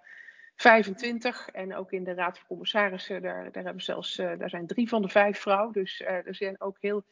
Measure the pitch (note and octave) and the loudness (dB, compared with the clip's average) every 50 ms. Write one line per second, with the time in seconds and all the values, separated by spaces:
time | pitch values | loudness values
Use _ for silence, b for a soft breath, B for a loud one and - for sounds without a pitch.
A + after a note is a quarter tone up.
0 | b b b b b b b b b b b b - A#3+ A3+ A3+ G#3 G3 F#3+ - | b b b b b b b b b b b b 8 10 10 10 8 4 -2 -4
1 | B3+ A#3 A#3+ A3+ - B3 A#3+ - - - - F#3+ F#3+ F#3+ F#3 - F#3+ F#3 - F#3 | -4 -4 -4 -2 -2 -4 -4 -4 -8 -12 -10 -8 -8 -6 -6 -8 -8 -6 -6 -6
2 | F#3 F#3 F3+ F3+ F3+ F3 F#3 - - - F#3 E3+ F3 - - A3 G#3 G3 F#3 F#3 | -6 -4 -4 -2 -2 -2 -2 -6 -12 -12 -12 -8 -4 -2 2 2 2 2 0 -4
3 | - - G3 F3+ F3+ F3+ F3 F3+ F3+ - - F#3+ F#3 F3+ F3 F#3 - - - - | -8 -8 -6 -6 -6 -6 -6 -6 -8 -10 -10 -8 -8 -8 -8 -8 -6 -6 -6 -6
4 | E3+ - - - F#3 F3 E3+ F3 F3+ F#3 F3+ F3 E3+ E3 G3 - A#3+ A3+ A#3+ A3 | -6 -6 -6 -4 -4 -4 -4 -4 -6 -6 -6 -6 -8 -4 -2 0 0 2 2 0
5 | G3+ F#3+ - G#3+ G3+ G#3 G3+ - - G#3 G3 G3 G#3+ A3+ G#3 G3+ F#3+ F#3 - - | 0 4 6 6 6 6 4 0 0 2 2 2 2 0 0 -2 -4 -4 -6 -8
6 | - F#3 F#3+ F3+ F3 - F#3+ - G3+ G3 G3 - G3 G3 F#3+ _ - G3+ G#3 G#3 | -4 -4 -4 -4 -4 -8 -8 -6 -6 -6 -6 -6 -8 -8 -8 _ -4 -4 -2 -4
7 | G3+ _ | -6 _